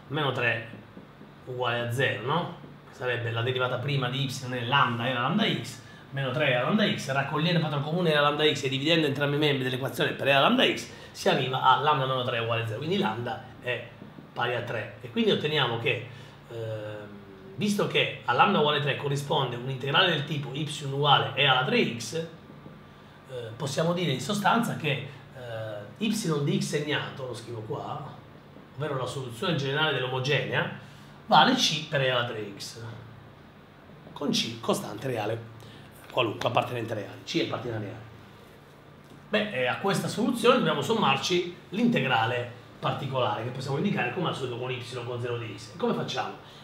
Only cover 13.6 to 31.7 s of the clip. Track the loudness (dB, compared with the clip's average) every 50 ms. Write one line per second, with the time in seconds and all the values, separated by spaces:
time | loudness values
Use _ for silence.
13.6 | -4 -4 -4 -4 -6 -12 -16 -18 -18 -18 -18 -18 -20 -10 -4 -2 0 0 0 -2
14.6 | -2 -4 -4 -6 -6 -8 -12 -14 -16 -4 0 2 4 4 4 4 2 0 2 2
15.6 | 2 2 0 0 0 0 0 0 -4 -10 -14 -16 -18 -18 -20 -20 -16 -12 -8 -8
16.6 | -6 -6 -6 -6 -8 -10 -10 -10 -12 -14 -14 -16 -16 -18 -18 -18 -18 -14 -4 -2
17.6 | 0 0 2 2 0 2 2 2 2 2 -2 -6 -2 0 4 6 6 6 6 4
18.6 | 4 4 4 2 2 0 -2 -2 -2 -2 -2 -2 0 0 0 0 0 0 -2 -6
19.6 | -6 -6 -6 -4 -2 2 4 4 4 4 2 0 -2 -4 -4 -4 -4 -6 -6 -6
20.6 | -6 -6 -6 -6 -6 -4 -2 2 6 6 6 6 4 0 2 4 4 6 6 4
21.6 | 4 4 4 2 2 2 -2 -6 -8 -6 -6 -6 -6 -6 -12 -18 -20 -20 -20 -20
22.6 | -20 -20 -20 -20 -20 -20 -20 -20 -20 -20 -20 -20 -18 -12 -12 -10 -10 -10 -8 -6
23.6 | -6 -2 0 2 2 2 2 2 2 0 0 0 -2 -2 -2 2 4 4 4 4
24.6 | 2 0 -2 -2 0 0 0 -2 -4 -10 -14 -16 -18 -18 -16 -14 -10 -8 -8 -6
25.6 | -6 -8 -8 -10 -10 -12 -6 -2 -2 0 0 0 0 0 0 2 2 2 2 0
26.6 | 0 0 -2 -2 0 0 -2 -2 -2 -6 -8 -8 -8 -8 -8 -10 -10 -10 -10 -10
27.6 | -6 -6 -6 -6 -6 -6 -8 -8 -10 -12 -14 -16 -18 -20 -20 -20 -20 -20 -20 -20
28.6 | -20 -16 -8 -6 -4 -4 -2 -4 -4 -4 -6 -8 -8 -8 -6 -4 -2 0 0 0
29.6 | 0 0 0 2 2 2 2 0 -2 -2 -2 -2 0 2 2 2 0 0 0 0
30.6 | 0 -2 -6 -10 -14 -18 -20 -20 -20 -20 -20 -18 2 6 8 8 10 8 6 4
31.6 | 2 2